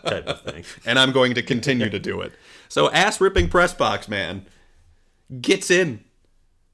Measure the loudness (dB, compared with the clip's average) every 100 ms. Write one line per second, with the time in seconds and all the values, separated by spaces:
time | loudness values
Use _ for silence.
0 | -6 -6 -6 -10 -12 -14 -18 -10 0 2
1 | 2 2 2 0 -2 -2 0 0 -2 -4
2 | -6 -8 -10 -14 -20 -20 -6 0 2 4
3 | 2 2 2 4 2 4 2 2 -2 -2
4 | -4 -6 -4 -8 -14 _ _ _ _ _
5 | _ _ -18 -6 0 0 2 0 0 -6
6 | _ _ _ _ _ _ _